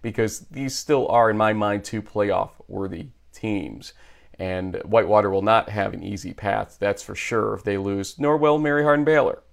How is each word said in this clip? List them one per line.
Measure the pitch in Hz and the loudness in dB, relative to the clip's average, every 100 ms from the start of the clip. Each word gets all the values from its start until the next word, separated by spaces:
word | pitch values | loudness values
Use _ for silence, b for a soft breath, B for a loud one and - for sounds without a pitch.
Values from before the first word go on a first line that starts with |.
because | 117 107 110 - - | -6 -2 -2 -4 -14
these | 139 135 - | -10 -8 -8
still | - 143 - | 0 0 4
are, | 120 113 | 4 4
in | 107 | 4
my | 110 | 2
mind, | 107 104 104 | 2 0 -2
two | 98 110 | -4 -10
playoff-worthy | - 104 104 95 101 - - 98 98 87 131 _ _ | -6 -2 0 0 -2 -10 -12 -8 -8 -8 -14 _ _
teams. | - 110 104 69 53 - - b b b - | -10 -4 -4 -6 -12 -18 -20 b b b -10
And | 92 92 95 90 | -6 -4 -6 -8
Whitewater | - 113 92 104 101 | 2 2 6 4 4
will | 98 | 0
not | 101 113 - | 4 2 2
have | 104 95 | -4 -4
an | - | -4
easy | 90 98 90 | -10 -10 -10
path, | - 101 98 104 - | -6 -4 -2 -4 -4
that's | 101 101 | -2 -2
for | - 101 | -8 -10
sure, | - 113 107 | -4 0 0
if | 104 | -2
they | 104 101 | -4 -2
lose, | 98 98 98 - | -2 -4 -6 -2
nor | 143 147 | 0 2
will | 151 151 | 4 2
Mary | 151 147 | 2 2
Hardin | 147 147 147 | 4 4 4
Baylor. | 156 113 - _ | 4 4 -2 _